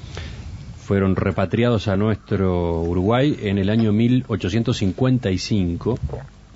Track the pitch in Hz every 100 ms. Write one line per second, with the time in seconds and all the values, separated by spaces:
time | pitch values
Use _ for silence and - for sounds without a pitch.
0 | - - - - - - - - - 98
1 | 98 90 95 98 95 110 120 113 107 95
2 | 107 104 - 98 95 90 85 82 85 90
3 | 95 120 147 - 107 98 95 113 110 104
4 | 120 127 127 107 92 110 117 - 98 87
5 | 127 127 98 92 - 110 87 85 - 131
6 | - - - - -